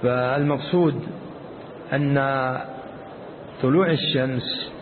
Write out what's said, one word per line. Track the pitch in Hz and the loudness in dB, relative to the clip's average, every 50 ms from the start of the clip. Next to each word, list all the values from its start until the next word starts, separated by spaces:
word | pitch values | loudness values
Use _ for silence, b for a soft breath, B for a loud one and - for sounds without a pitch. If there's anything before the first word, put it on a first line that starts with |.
| - | 2
فالمقصود | 123 123 127 127 123 131 143 147 147 147 139 - - - 180 175 156 139 120 - - - - - - - - - - - - - - - - - - - | 2 2 2 2 2 2 2 2 2 2 0 0 2 4 4 4 4 4 0 -6 -8 -10 -10 -12 -12 -14 -14 -14 -14 -14 -14 -14 -14 -14 -14 -8 -2 0
أن | 139 147 143 139 139 135 135 135 135 131 127 127 - - - - - - - - - - - - - - - - - - - - - | 2 2 4 4 4 4 4 2 2 0 0 -2 -2 -6 -8 -10 -12 -12 -12 -14 -14 -14 -14 -14 -14 -14 -14 -14 -14 -14 -16 -6 0
طلوع | - 127 139 175 190 170 | 2 4 6 6 6 4
الشمس | 165 143 - - - 139 127 131 131 127 - - - - - - - - | 2 2 2 2 2 2 2 2 0 -2 -2 -4 -6 -6 -6 -10 -12 -14